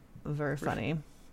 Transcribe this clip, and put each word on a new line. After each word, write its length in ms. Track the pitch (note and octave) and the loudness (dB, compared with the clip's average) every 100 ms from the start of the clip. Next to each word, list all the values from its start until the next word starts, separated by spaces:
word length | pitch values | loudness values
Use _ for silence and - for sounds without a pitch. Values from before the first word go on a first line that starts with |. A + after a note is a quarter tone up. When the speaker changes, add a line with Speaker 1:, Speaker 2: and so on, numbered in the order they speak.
| - - | -8 -8
Speaker 1:
very 280 | - D3 D3 | -2 2 2
Speaker 2:
Re- 40 | C#3 | 2
Speaker 1:
funny. 420 | - G2+ G#2+ D#3 - - - | 2 2 2 2 -2 -14 -18